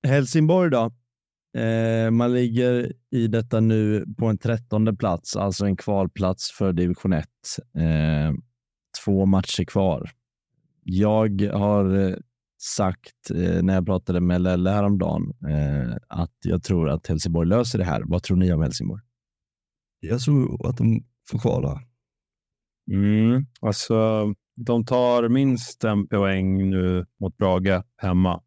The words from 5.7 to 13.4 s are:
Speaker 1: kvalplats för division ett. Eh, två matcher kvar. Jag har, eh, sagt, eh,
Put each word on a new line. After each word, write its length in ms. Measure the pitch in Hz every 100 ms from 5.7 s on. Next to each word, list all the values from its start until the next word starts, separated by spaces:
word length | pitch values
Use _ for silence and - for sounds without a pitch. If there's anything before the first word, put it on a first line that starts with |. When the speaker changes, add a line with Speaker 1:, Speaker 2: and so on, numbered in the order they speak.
| 92
Speaker 1:
kvalplats 760 | - 98 92 - 95 90 -
för 220 | - 95
division 400 | 87 90 90 95
ett. 140 | 80 - _ - - - -
Eh, 560 | 80 78 78 76 76 69 - _ _ _ _ -
två 200 | - 98
matcher 380 | 98 95 - -
kvar. 460 | 87 101 95 73 - _ _ _ _ _ _ _
Jag 580 | - 92 107 107 110 98
har, 540 | 101 101 101 104 95 98 95
eh, 60 | 92 - _ _ _
sagt, 720 | - - 98 92 - _ -
eh, 260 | 85